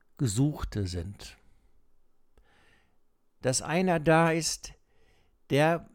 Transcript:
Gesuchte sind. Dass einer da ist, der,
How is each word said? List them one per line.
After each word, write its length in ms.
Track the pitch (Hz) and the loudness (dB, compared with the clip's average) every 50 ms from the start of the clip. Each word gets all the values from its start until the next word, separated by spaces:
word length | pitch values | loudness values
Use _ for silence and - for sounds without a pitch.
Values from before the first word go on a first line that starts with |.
| _ _ _ - | _ _ _ -4
Gesuchte 680 | 143 120 95 107 135 151 147 - - - - - 101 | -2 -2 0 0 0 0 -2 -4 -8 -8 -6 -6 -6
sind. 520 | 90 87 90 87 98 101 - - - - _ _ - - _ _ _ _ _ _ _ _ - _ _ _ _ _ _ _ - _ _ _ _ _ _ _ _ _ _ _ _ _ _ _ _ _ _ _ _ | -4 -6 -8 -8 -10 -12 -14 -18 -20 -20 _ _ -20 -20 _ _ _ _ _ _ _ _ -20 _ _ _ _ _ _ _ -20 _ _ _ _ _ _ _ _ _ _ _ _ _ _ _ _ _ _ _ _
Dass 220 | - 123 131 127 - | -4 -2 -2 -2 -2
einer 360 | - 151 175 190 185 175 165 | -2 -2 0 2 2 0 2
da 320 | 151 160 160 160 165 165 | 4 4 6 6 6 4
ist, 420 | 160 165 156 - - - - - - _ _ _ _ _ _ _ _ _ _ _ _ _ _ - | 2 0 -2 -4 -6 -8 -10 -16 -18 _ _ _ _ _ _ _ _ _ _ _ _ _ _ -2
der, 400 | - 135 151 160 170 165 - - - | 2 2 4 4 2 0 -4 -10 -20